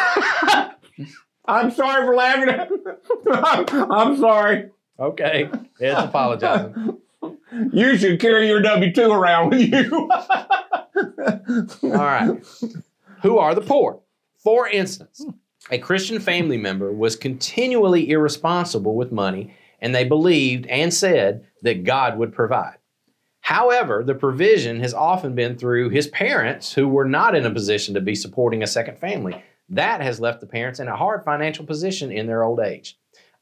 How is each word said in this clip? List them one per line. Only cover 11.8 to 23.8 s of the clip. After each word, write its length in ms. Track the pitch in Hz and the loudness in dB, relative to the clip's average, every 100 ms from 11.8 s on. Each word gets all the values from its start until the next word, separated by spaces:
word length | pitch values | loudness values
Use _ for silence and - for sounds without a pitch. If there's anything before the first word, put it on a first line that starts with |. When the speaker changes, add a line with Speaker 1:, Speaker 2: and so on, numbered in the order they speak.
Speaker 2:
All 80 | 269 | -2
right. 480 | - 147 123 110 - - - 233 156 - _ _ - | 0 0 2 0 -2 -10 -12 -12 -12 -20 _ _ -2
Who 160 | 196 220 | 2 4
are 160 | 156 | 4
the 80 | 190 | 0
poor? 380 | - 285 139 - _ _ _ _ | 2 2 2 -2 _ _ _ _
For 320 | 214 233 220 | 2 2 2
instance, 560 | 202 185 - - - 294 - _ _ - | 0 -2 -8 -18 -18 -18 -18 _ _ -6
a 80 | 127 | -6
Christian 420 | - 190 196 220 | -2 -2 -2 -4
family 360 | 185 175 160 117 | -2 0 0 -2
member 340 | 98 95 98 | -4 -4 -4
was 240 | 107 113 110 | -2 -2 -2
continually 960 | 131 127 - - 254 240 196 175 139 | -8 -6 -6 -2 0 2 4 2 2
irresponsible 840 | 156 151 - 165 175 170 107 104 | 2 0 0 -2 -2 -2 -4 -2
with 160 | 113 123 | -2 -4
money, 440 | 110 95 95 - - _ _ | -2 -2 -4 -10 -18 _ _
and 140 | 120 | -2
they 100 | 127 | 0
believed 640 | 127 151 175 156 131 127 127 | 2 2 4 4 2 -2 -4
and 260 | 135 170 | -2 0
said 540 | 170 190 147 101 113 - _ | 0 2 2 2 -2 -12 _
that 200 | 120 95 | -4 -2
God 340 | 92 131 123 110 | -2 0 0 -2
would 140 | 156 | -4
provide. 440 | - 113 117 82 - _ _ _ _ _ _ | -2 -2 -2 -4 -12 _ _ _ _ _ _
However, 640 | - 175 247 247 | -2 0 2 2